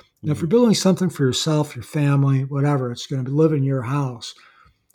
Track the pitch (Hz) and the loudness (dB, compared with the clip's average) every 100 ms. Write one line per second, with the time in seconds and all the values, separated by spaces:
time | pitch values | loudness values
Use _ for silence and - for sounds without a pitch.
0 | _ _ 151 151 160 226 240 196 185 175 | _ _ -4 -4 2 4 4 4 2 2
1 | 185 - 135 123 - 151 147 123 107 156 | 0 0 0 0 0 0 -2 -6 -8 -2
2 | 143 143 139 135 135 139 143 143 123 120 | 2 2 2 2 -2 -2 0 0 -2 -8
3 | - 135 127 143 160 151 135 135 117 143 | -8 -6 -4 2 2 2 0 -2 -2 -4
4 | 135 117 - - _ _ _ _ _ | -4 -8 -14 -18 _ _ _ _ _